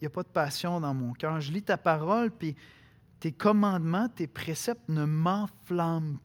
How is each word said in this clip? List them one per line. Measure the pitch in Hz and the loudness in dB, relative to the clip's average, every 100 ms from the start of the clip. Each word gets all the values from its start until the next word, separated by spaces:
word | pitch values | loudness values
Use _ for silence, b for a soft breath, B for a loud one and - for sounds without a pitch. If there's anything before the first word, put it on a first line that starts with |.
il | |
y | 147 | -8
a | |
pas | 185 | -8
de | 180 | -4
passion | 170 143 - 175 175 | 0 0 -2 -4 -2
dans | 147 | -2
mon | 131 123 | -2 -4
cœur. | 123 156 160 | -4 -4 -4
Je | 143 | -4
lis | 185 | -4
ta | 202 190 | -2 0
parole, | 170 156 156 226 233 | 2 2 2 2 0
puis | - 160 139 b b b b b - | -2 -6 -6 b b b b b -8
tes | 165 | -8
commandements, | - 214 208 202 185 160 180 233 | 2 4 6 4 2 0 0 -2
tes | - 160 | -4 -8
préceptes | - - 156 - 233 - | -6 -8 -4 -4 -4 -2
ne | 156 | 0
m'enflamment | 147 156 170 202 208 - - 175 165 165 156 139 | 0 2 2 0 -2 -8 -4 0 0 0 -4 -8